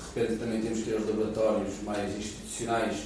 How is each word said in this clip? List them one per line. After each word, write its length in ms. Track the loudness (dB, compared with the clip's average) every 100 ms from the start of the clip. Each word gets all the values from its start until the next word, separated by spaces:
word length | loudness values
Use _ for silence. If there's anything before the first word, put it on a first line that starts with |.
| -6
de 60 | 0
repente 200 | 2 2
também 220 | 0 0
temos 220 | 0 0
que 60 | 0
ir 40 |
aos 140 | 0 2
laboratórios 720 | 2 2 4 4 4 0 -4
mais 320 | -4 -2 -2 -4
institucionais 800 | -6 -8 -8 -6 0 2 0 -2